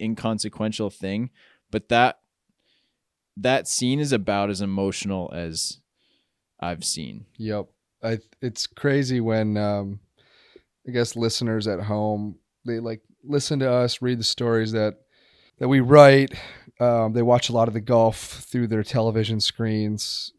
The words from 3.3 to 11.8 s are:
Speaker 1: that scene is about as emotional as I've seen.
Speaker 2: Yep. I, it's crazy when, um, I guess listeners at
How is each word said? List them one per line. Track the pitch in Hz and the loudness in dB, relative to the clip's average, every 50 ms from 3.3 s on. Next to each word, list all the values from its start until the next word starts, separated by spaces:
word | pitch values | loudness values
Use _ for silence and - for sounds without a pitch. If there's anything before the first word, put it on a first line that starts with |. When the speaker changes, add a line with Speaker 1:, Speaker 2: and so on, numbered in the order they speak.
| - | -12
Speaker 1:
that | 101 101 123 135 135 - - | -4 0 0 0 0 0 -4
scene | - - 127 123 131 147 | -6 -4 -2 -2 -2 -2
is | 151 143 135 | -2 0 -2
about | 113 95 107 101 101 101 101 | -2 0 0 -2 -2 -2 -2
as | 101 92 101 | -4 -4 -4
emotional | 98 95 98 98 98 95 - - 98 98 92 87 - - | -4 -2 -2 -2 -2 -4 -4 -6 -6 -6 -6 -6 -8 -8
as | 85 85 82 80 78 - - - - _ _ _ _ _ _ _ _ _ _ _ _ _ _ _ - | -10 -10 -8 -8 -8 -8 -8 -10 -14 _ _ _ _ _ _ _ _ _ _ _ _ _ _ _ -10
I've | - 87 87 82 - | -8 -8 -8 -8 -6
seen. | - - - 76 60 50 - - _ _ | -8 -8 -8 -8 -12 -14 -16 -20 _ _
Speaker 2:
Yep. | - 113 110 107 104 95 - _ _ _ _ _ _ - | -12 -8 -6 -6 -6 -8 -10 _ _ _ _ _ _ -6
I, | 113 113 107 - _ _ - - | -6 -6 -6 -8 _ _ -10 -10
it's | 123 107 - - | -10 -8 -8 -10
crazy | - - - - 143 135 143 139 127 127 123 | -10 -8 -4 -2 0 0 0 0 0 -2 -2
when, | 113 113 110 110 110 107 107 | 0 0 0 0 0 0 -2
um, | 104 104 104 104 101 101 98 101 101 _ _ _ _ _ _ _ _ _ _ - - _ _ _ _ - | -2 -2 -2 -2 -4 -4 -6 -10 -14 _ _ _ _ _ _ _ _ _ _ -20 -20 _ _ _ _ -12
I | 127 | -6
guess | 123 120 117 113 - | -2 -2 -2 -2 -2
listeners | 117 117 113 - - 123 117 110 110 104 | -2 -2 -2 -2 -2 -2 -2 -2 -2 -2
at | 110 98 85 | -2 -4 -4